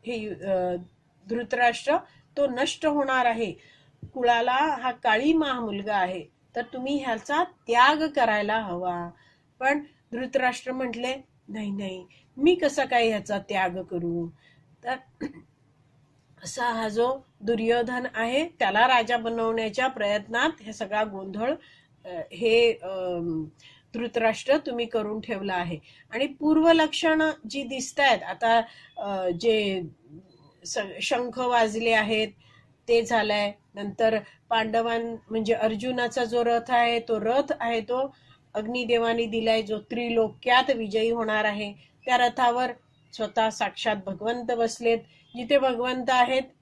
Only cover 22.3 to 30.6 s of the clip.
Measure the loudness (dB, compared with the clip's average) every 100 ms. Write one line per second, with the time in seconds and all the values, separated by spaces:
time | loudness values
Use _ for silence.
22.3 | -2 2 4 4 2 -6 -6 -4 -4 -4
23.3 | -4 -6 _ -20 -20 _ -8 -4 0 0
24.3 | 0 0 0 0 -4 -2 -2 -4 -6 -6
25.3 | -6 -4 -4 -4 -8 -12 -20 _ -4 -4
26.3 | 0 2 4 6 6 4 2 2 2 2
27.3 | -2 -8 -8 -6 -8 -6 2 4 4 0
28.3 | -2 2 2 2 -10 -20 -10 -6 -2 -2
29.3 | 0 2 2 2 -2 -6 -14 _ -20 -20
30.3 | _ -20 _